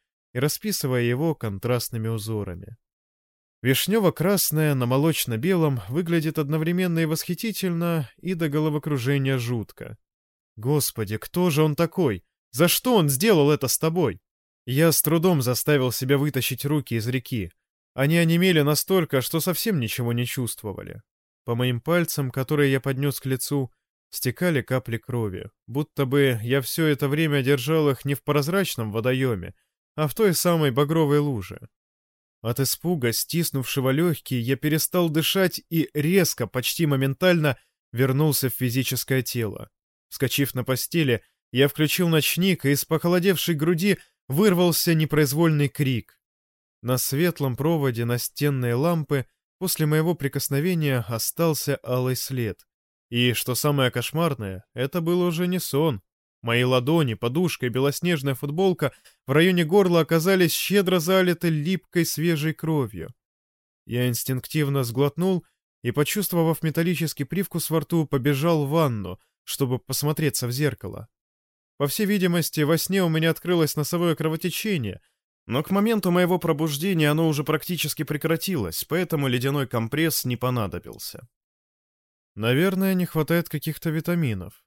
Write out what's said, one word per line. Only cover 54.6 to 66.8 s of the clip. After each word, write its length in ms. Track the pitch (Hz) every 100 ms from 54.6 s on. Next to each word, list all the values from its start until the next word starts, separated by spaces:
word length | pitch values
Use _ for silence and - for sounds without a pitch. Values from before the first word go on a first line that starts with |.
| -
это 260 | - 135 180
был 200 | 165 175
уже 260 | 175 165 180
не 140 | 180
сон. 420 | - 135 160 104 - _ _ _
Мои 220 | 117 117
ладони, 500 | 127 127 120 165 139
подушка 520 | 107 120 139 180 - 127
и 20 |
белоснежная 640 | 117 139 143 175 160 135
футболка 580 | 131 143 156 190 180 143 - _ _ -
в 60 |
районе 320 | 139 180 180
горла 360 | 156 202 185 170
оказались 520 | 160 165 170 190 170
щедро 460 | - - 202 180 185
залиты 500 | 160 190 185 170 175
липкой 560 | 156 147 190 - 175
свежей 480 | 165 - 170 160 156
кровью. 600 | 147 156 156 117 104 - - _ _ _ _ _ _ -
Я 220 | 120 123
инстинктивно 760 | 117 - 127 - 156 143 139
сглотнул 640 | 120 117 143 - 180 180 - _ _ _
и, 100 | 120
почувствовав 720 | 139 147 208 180 175 165 160
металлический 640 | 160 151